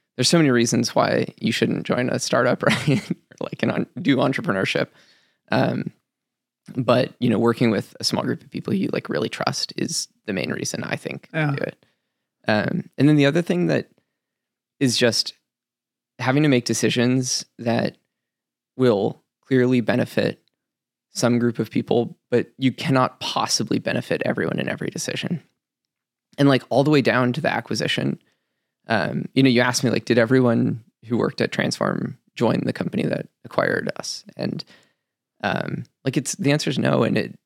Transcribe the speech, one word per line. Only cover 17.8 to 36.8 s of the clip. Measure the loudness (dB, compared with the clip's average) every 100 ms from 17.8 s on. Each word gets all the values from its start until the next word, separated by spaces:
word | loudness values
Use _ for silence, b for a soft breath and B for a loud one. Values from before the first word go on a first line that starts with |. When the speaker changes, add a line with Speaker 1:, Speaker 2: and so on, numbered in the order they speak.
| -2 -6 _ _ _ _ _ _ _ 0
Speaker 1:
will | 2 4 0 -4 _ _
clearly | 0 2 4 2
benefit | 2 0 -2 0 -2 -2 _ _ _ _ _ _ _
some | -2 0 2
group | 2 0
of | -4
people, | -4 0 0 0 -6 _
but | -2 -2 -2
you | -2
cannot | 0 0 0 0 -2
possibly | -6 -4 -2 -2 -2 -2
benefit | -2 -4 -2 -2
everyone | -2 -2 -2 -2
in | -4
every | -6 -6
decision. | -6 -6 -6 -6 -6 -8 _ _ _ _ _ _ _ _ 0
And, | 4
like, | 4 2
all | 0
the | 4
way | 4
down | 4 2 0
to | 0
the | -2
acquisition, | -2 -4 -4 -2 -2 -2 -4 _ _ _ _ _ _ -4
um, | -2 -2 -4 -2
you | 2
know, | 4
you | 4
asked | 2 0
me, | 0
like, | 0
did | 2 4
everyone | 4 4 4 2 0 -2 -8 _ -6
who | -2
worked | -2 -2
at | -2
Transform | -2 -4 -2 -2 -2 -6 -10 _
join | -2 0 0
the | -2
company | -4 -4 -4
that | -2 -4 -6 _
acquired | -6 0 0 0 -4 -8
us? | -10 -12 -14 -8
And, | -6 -6 -12 b b b _ _ _ _
um, | -4 -4 -4 -8 -10 _
like, | -4 -2
it's, | -4 -2
the | 0
answer | 0 0
is |
no. | -2